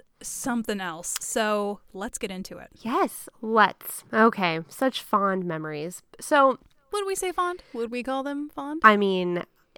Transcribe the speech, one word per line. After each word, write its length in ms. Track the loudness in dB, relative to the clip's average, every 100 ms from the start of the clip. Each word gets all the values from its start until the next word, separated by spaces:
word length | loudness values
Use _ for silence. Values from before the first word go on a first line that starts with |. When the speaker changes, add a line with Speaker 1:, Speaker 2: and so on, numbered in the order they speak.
| -12 _
Speaker 1:
something 580 | -14 -8 -4 -4 -4 -6
else. 380 | -6 -8 -8 -6
So 640 | -4 -2 0 0 -2 -6 -12
let's 240 | -12 -10 -8
get 140 | -8
into 260 | -10 -12 -14
it. 120 | -18 -12
Speaker 2:
Yes, 460 | -4 0 0 -4 -16 -10
let's. 640 | 0 6 6 4 -12 -14 -2
Okay, 480 | 4 4 4 0 -2 -6
such 320 | -2 -2 -2
fond 440 | 0 2 2 0 -2
memories. 560 | -4 -6 -8 -8 -12 -18 -18
So 360 | 2 6 6 4 _ _ _
Speaker 1:
Would 140 | -4 -4
we 100 | -2
say 160 | -2
fond? 320 | 0 -2 -4 -8
Would 180 | -8 -6
we 100 | -4
call 220 | -4 -4
them 260 | -4 -6 -8
fond? 320 | -10 -8 4
Speaker 2:
I 140 | 6 6
mean, 460 | 4 0 0 -2 -4 _ _